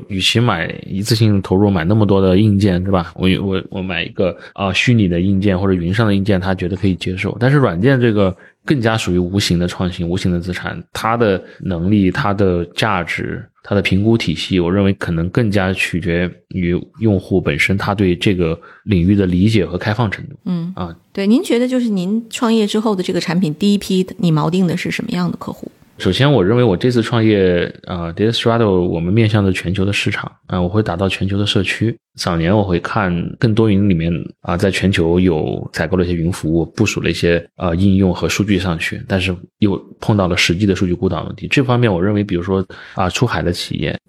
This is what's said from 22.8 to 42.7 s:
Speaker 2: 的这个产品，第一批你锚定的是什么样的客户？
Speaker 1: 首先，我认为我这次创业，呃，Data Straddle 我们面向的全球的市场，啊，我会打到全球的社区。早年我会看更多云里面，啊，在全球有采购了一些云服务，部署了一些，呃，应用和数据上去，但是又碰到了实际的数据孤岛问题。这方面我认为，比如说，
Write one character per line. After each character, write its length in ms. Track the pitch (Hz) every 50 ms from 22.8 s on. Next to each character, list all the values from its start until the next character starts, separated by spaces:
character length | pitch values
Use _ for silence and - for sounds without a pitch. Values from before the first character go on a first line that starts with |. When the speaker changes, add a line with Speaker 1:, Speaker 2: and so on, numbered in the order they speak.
| 214 226 208
Speaker 2:
的 80 | 185 180
这 80 | -
个 80 | 185 175
产 220 | 160 - 160 175
品， 140 | 196 151 147
第 180 | - 196 202 202
一 60 | 202
批 280 | - - 190 185 185 - - -
你 120 | - 175
锚 200 | 156 151 151 156
定 160 | 165 185 190
的 100 | 170 165
是 140 | 180 - -
什 120 | - - -
么 80 | - -
样 180 | 180 180 170
的 60 | - -
客 120 | - -
户？ 220 | - - - - - _ _ _ _
Speaker 1:
首 160 | - - 95 90
先， 180 | - 131 143
我 140 | 147 120 90
认 140 | 92 117 123
为 40 | 123
我 140 | 113 92
这 140 | 87 - 127
次 100 | 120 120
创 240 | 110 117 - 117 110
业， 500 | 110 107 101 95 92 87 87 85 - - - -
呃， 280 | - 92 87 85 82 85
Data 180 | 92 101 113
Straddle 520 | 117 - - 117 113 117 117 104 95 92 87
我 140 | 90 90 82
们 100 | 82 87
面 160 | 98 113 117
向 160 | 110 110 107 101
的 80 | 95
全 220 | 92 - - 87 92
球 100 | 98 95
的 80 | 101
市 200 | 101 - - -
场， 200 | 104 - - - - _ _
啊， 140 | - - 92
我 80 | 90 90
会 140 | 92 107 107
打 120 | - 85
到 140 | 87 98 95
全 180 | - - 95
球 120 | 95 101 98
的 80 | 104
社 160 | 104 - 107 92
区。 340 | - - - 107 113 117 - _ _ _ -
早 180 | - 98 87
年 180 | 82 80 85 101
我 80 | 110 101
会 160 | 95 87 82
看 540 | - - - 113 101 92 87 85 87 - - -
更 160 | - 117 107
多 160 | 113 113 110
云 180 | 98 95 101 104
里 60 | 92
面， 180 | 80 82 85 87 73 - - - _ -
啊， 160 | - 90 87
在 120 | 104 98
全 220 | 90 - - 92 98
球 260 | 101 82 82 85 90
有 480 | 92 92 82 78 73 65 52 50 - - -
采 140 | - 85
购 100 | 78 90
了 80 | 92 90
一 20 |
些 60 | 87 90
云 180 | 85 80 82
服 220 | 95 - - 78 80
务， 140 | 82 80
部 180 | - - - 110
署 160 | 98 - -
了 80 | - 80
一 60 | 85
些， 280 | 85 - 85 85 85 - - _
呃， 180 | - - 90 82
应 200 | 85 98 101 95
用 160 | 98 98 92 85
和 160 | - - 82
数 160 | - - 104
据 140 | 101 101 90
上 200 | 90 92 82 82
去， 240 | - - - - - -
但 100 | 101 95
是 160 | 90 95 90 87 - - _ _
又 220 | 110 104 92 - - - - -
碰 200 | - - 110 104
到 100 | 95 85
了 80 | 87
实 180 | 85 - - 87
际 120 | 87 107
的 100 | 101 92
数 100 | 85 101
据 60 | 90 87
孤 160 | 82 92 92
岛 140 | 92 80 -
问 120 | 95 95
题。 140 | - 85 85
这 160 | - 147 135
方 160 | 123 123 120
面 100 | 123 113
我 120 | 95 82 90
认 100 | 104 107
为， 100 | 104 104
比 120 | 101 98
如 80 | 87 87
说， 200 | 98 95 95 92 -